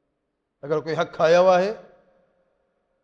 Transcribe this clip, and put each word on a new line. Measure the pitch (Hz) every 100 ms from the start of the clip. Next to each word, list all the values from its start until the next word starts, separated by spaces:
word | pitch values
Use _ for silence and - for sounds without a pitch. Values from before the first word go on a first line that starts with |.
| _ _ _ _ _ _
اگر | 143 156
کوئی | 147 156
حق | 170
کھایا | - 165 175
ہوا | 185 180
ہے، | 196 220 - _ _ _ _ _ _ _ _ _ _ _